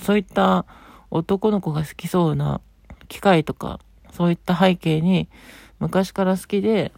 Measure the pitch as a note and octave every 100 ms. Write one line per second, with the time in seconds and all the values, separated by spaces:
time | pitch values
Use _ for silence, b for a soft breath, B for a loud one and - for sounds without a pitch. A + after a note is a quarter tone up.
0 | - G#3 G3 - F#3+ F#3 B B B B
1 | B D#3+ E3 G3 G#3+ G3+ E3 D3+ D3+ -
2 | F3 F#3 E3 C#3+ C#3+ C#3+ - _ - -
3 | - - G3+ E3+ - - - - - _
4 | - - F3 E3+ - F3 F#3+ F3+ E3 D#3
5 | E3+ F3+ E3+ B B B B - E3+ F3+
6 | F#3+ - F#3 F#3+ - G3+ G3+ G#3+ C#3+